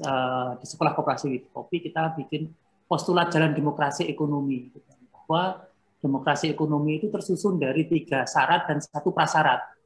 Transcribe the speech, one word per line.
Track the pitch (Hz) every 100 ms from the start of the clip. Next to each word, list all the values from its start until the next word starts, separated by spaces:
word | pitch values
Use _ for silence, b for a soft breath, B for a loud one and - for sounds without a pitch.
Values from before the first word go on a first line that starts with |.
eh, | 143 131 127 127 127 120
di | -
Sekolah | - 160 -
Koperasi | 151 131 143 123 -
Kopi | 127 - 170
kita | 156 160 160 160
bikin | - 151 160 - _ _ -
postulat | 160 - 175 170
jalan | 160 160
demokrasi | 139 147 147 143 - 165
ekonomi, | 151 151 143 139 127 123
gitu. | - - _ -
Bahwa | - - 160 185 185 - _ _ _
demokrasi | 143 135 151 143 160
ekonomi | 147 151 147 151 156
itu | 214
tersusun | 208 - 180 208 180
dari | 135 151 156
tiga | 160 - 135 123
syarat | 151 135 175 175
dan | 147
satu | - 147 180
prasyarat. | 165 156 160 147 123 - -